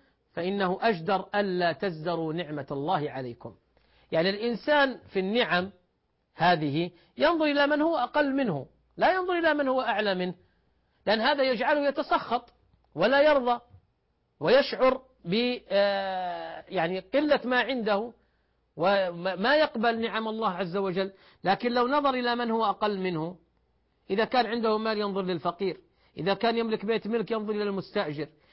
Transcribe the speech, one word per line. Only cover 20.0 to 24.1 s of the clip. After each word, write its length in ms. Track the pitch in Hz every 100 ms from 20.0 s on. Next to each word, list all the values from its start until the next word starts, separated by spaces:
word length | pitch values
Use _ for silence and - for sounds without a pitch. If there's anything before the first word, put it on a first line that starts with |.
نعم 280 | 226 208 220
الله 220 | 220 220
عز 260 | 180 185 190
وجل. 360 | 196 180 190 - - _
لكن 280 | 170 247 240
لو 160 | 240 240
نظر 220 | 294 277
إلى 220 | 254 240 240
من 140 | 233
هو 140 | 226
أقل 340 | 214 190 214 196
منه، 380 | 185 165 165 185 _ _ _ _ _ _ -